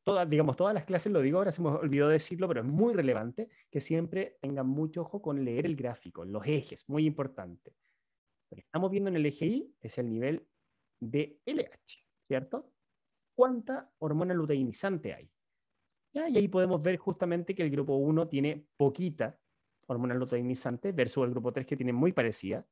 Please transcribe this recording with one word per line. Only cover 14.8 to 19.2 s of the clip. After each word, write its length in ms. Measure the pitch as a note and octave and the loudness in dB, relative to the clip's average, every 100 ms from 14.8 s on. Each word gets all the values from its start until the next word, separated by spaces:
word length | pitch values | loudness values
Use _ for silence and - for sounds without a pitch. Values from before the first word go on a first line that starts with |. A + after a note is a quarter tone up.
| G3 F3 A2 | -4 -4 -6
hay? 180 | C#2+ - _ _ _ _ _ _ _ _ | -12 -16 _ _ _ _ _ _ _ _
¿Ya? 140 | C#4+ E4 | -4 0
Y 80 | A3 | 2
ahí 100 | G3+ | 4
podemos 340 | F#3 F#3 F3 | 4 2 2
ver 160 | E3 F3+ | 0 0
justamente 580 | G3 F3+ F3 E3+ E3+ F#3+ | -2 -2 0 0 -2 -2
que 80 | |
el 80 | D#3 | 0
grupo 240 | C#3 C#3+ C3+ | 0 0 2
uno 320 | D3 D#3 E3 | 4 2 2
tiene 400 | C#3 D3 D3 - - | 0 0 -2 -6 2
poquita 640 | C#3+ D#3 F3+ D#3 | 2 2 -4 -2